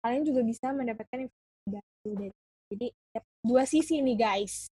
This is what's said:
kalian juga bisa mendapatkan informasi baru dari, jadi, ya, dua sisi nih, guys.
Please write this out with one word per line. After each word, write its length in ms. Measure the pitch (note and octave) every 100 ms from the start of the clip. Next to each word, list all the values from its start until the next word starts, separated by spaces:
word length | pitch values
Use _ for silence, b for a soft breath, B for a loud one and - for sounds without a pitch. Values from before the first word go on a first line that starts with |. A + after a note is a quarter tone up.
kalian 160 | A#3 B3+
juga 240 | D4+ B3+
bisa 240 | A3+ A#3 C4
mendapatkan 480 | C#4 B3 A3 - B3+
informasi 480 | B3+ _ _ _ -
baru 400 | G3+ _ _ G#3+
dari, 200 | G3+ G3 - _ _ _
jadi, 180 | G#3 A#3+ _ _ -
ya, 40 | _ _
dua 220 | A3 B3+
sisi 380 | C4+ D4+ D#4+ D#4
nih, 120 | C4+ A3
guys. 500 | A3 G3 G3+ - -